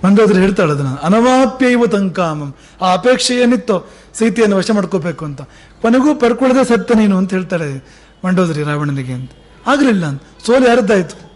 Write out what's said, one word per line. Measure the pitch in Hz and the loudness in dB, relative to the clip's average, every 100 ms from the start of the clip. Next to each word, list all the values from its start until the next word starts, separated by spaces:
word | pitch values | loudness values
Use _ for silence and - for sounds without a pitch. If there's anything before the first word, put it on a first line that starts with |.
ಮಂಡೋದರಿ | 180 202 214 190 | 4 4 4 4
ಹೇಳ್ತಾಳೆ | 190 190 175 | 2 0 0
ಅದನ್ನ, | 143 139 | 0 -4
"ಅನವಾಪ್ಯೈವ | 139 156 214 247 254 262 - 254 240 233 | -6 0 2 4 2 2 2 0 2 0
ತಂಕಾಮಂ", | 202 190 165 170 151 143 135 - - | 0 -2 -2 -4 -4 -10 -14 -20 -6
ಆ | 185 | -2
ಅಪೇಕ್ಷೆ | 180 247 254 - 247 | 0 2 0 0 0
ಏನಿತ್ತೋ | 240 247 247 190 - - - | 2 0 0 -4 -4 -20 -20
ಸೀತೆಯನ್ನು | - 226 202 214 196 | -2 -2 2 0 2
ವಶ | 180 | 0
ಮಾಡ್ಕೋಬೇಕು | 208 180 190 165 151 | -2 -2 -4 -6 -8
ಅಂತ, | 156 139 143 - - - | -10 -12 -16 -20 -20 -4
ಕೊನೆಗೂ | 226 247 277 | 0 2 2
ಪಡ್ಕೊಳ್ಳದೆ | 302 233 233 262 254 | 2 0 2 2 2
ಸತ್ತ | 254 233 - | 2 0 2
ನೀನು | 220 214 185 | 2 2 0
ಅಂತ | 190 | -2
ಹೇಳ್ತಾಳೆ | 190 180 175 151 135 - - - _ | -4 -4 -6 -6 -10 -14 -20 -20 _
ಮಂಡೋದರಿ | 185 185 175 151 | -2 0 0 -2
ರಾವಣನಿಗೆ | 151 147 147 139 127 | -4 -2 -4 -4 -6
ಅಂತ. | 127 127 - - - - | -10 -12 -16 -20 -12 -2
ಆಗಲಿಲ್ಲ | 277 277 208 160 | 0 2 2 -2
ಅಂತ. | 139 - - - | -6 -12 -14 0
ಸೋಲು | 247 254 | 2 4
ಯಾರದ್ದಾಯ್ತು? | 240 196 208 156 - - | 2 2 0 -2 -10 -20